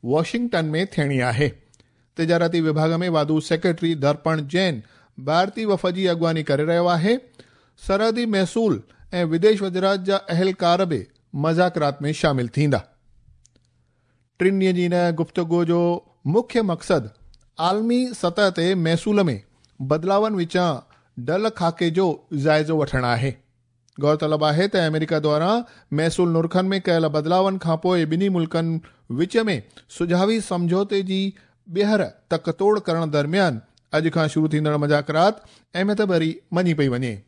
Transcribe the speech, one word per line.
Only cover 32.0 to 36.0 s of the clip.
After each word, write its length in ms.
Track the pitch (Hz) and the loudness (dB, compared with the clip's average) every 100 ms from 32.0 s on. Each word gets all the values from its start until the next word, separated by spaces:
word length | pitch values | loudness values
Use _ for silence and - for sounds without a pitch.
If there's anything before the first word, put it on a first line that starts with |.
| 151 - _ | -2 -6 _
तकतोड़ 500 | 165 - 156 196 214 | -4 -4 0 2 2
करण 300 | 190 165 160 | 0 -2 0
दरमियान 500 | 147 143 185 185 113 - _ _ | 0 0 0 0 -2 -10 _ _
अॼु 180 | 151 160 | -2 0
खां 180 | 165 156 | 0 0
शुरू 200 | 160 156 | 0 0
थींदड़ 280 | 151 151 151 | 0 0 0
मुज़ाकरात 680 | 143 147 143 156 185 220 - - _ | 2 0 0 2 2 2 -14 -20 _
अहमियत 280 | 170 196 208 | -4 -2 0